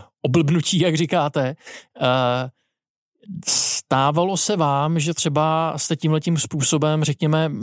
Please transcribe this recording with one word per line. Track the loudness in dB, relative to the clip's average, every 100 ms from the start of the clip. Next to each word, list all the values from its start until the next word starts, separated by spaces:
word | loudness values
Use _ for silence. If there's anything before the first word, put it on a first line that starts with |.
| -20 _
oblbnutí, | 0 2 2 2 0 2
jak | 2 2
říkáte. | 0 0 0 0 -2 -4 -16 -20 -18 -2
Eh, | 0 2 2 0 -4 _ _ _ _ _ _ _ -14 -10 -4
stávalo | -2 -2 -4 -2 2 2 2 0 0
se | 0 0
vám, | 2 0 0 0
že | -2
třeba | -2 -2 0 2 0 -2 -4
jste | -4 -2
tímhletím | 0 0 0 -2
způsobem, | -2 -2 0 2 2 2
řekněme, | 0 0 0 0 0 -4